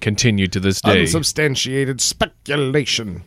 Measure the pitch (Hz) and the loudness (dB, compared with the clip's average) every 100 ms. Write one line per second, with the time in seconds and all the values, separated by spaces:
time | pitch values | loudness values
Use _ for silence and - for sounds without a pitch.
0 | 110 104 123 104 92 95 95 92 104 95 | -2 2 2 2 0 0 0 2 4 4
1 | 82 165 139 - 151 127 127 135 131 127 | 4 0 -2 0 0 0 -2 -2 -2 -2
2 | - - - _ - 147 135 147 127 - | -4 -2 -4 _ -4 -2 0 0 0 -4
3 | 107 85 | -4 -10